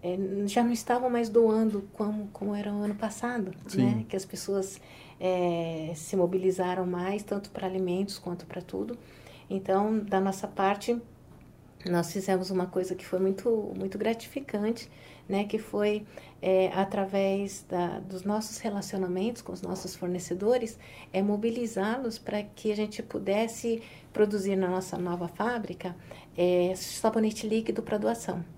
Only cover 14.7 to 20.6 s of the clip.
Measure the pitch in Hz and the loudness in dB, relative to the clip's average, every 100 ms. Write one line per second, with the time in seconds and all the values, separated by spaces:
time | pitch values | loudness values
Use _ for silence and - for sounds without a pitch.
14.7 | 233 - - - - - 196 208 220 214 | -2 -6 -18 -20 -20 -4 -2 0 -2 -4
15.7 | 202 208 208 214 - - - 185 190 190 | 0 2 0 -4 -16 -20 -6 4 4 4
16.7 | 185 196 202 190 196 196 196 196 - - | 2 0 0 0 2 2 0 -2 -8 -6
17.7 | 180 175 - 190 185 190 208 220 - 233 | -2 -2 -4 -8 -8 -2 -2 -4 -6 -4
18.7 | 202 - 196 185 180 208 240 - 185 180 | -4 -4 -4 -2 0 -2 -4 -10 -10 -6
19.7 | 190 180 - 180 180 - 180 202 247 | -6 -6 -6 -4 -4 -4 -2 2 2